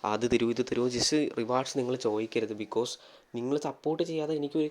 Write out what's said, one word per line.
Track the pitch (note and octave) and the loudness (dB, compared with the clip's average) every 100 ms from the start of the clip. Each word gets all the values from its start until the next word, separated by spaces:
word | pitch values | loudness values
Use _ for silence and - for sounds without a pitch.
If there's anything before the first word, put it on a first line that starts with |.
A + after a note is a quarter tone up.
| - | 0
അത് | G#2+ A#2+ | 0 2
തരുമോ, | A#2+ A#2 | 4 2
ഇത് | A#2+ A#2+ | 2 0
തരുമോ", | B2 B2 | 0 0
just | B2 - D3+ D3 - | 2 2 2 0 -2
റിവാർഡ്സ് | A2+ B2+ C3+ C#3+ | 0 0 0 -2
നിങ്ങൾ | B2 B2+ | -2 0
ചോദിക്കരുത്. | A2+ G#2+ A2+ A#2 G#2+ | 0 0 0 -2 -2
Because | G#2+ G#2 A2 A#2+ - - - _ A#2+ | -4 -2 -2 -2 -6 -14 -20 _ -6
നിങ്ങൾ | B2 D3 | 0 0
സപ്പോർട്ട് | D3 - D3+ D#3+ | -2 -4 -4 0
ചെയ്യാതെ | E3 D#3+ D3+ D#3 | 0 0 0 0
എനിക്ക് | C#3+ D#3+ | 0 0
ഒരു | D3+ | 0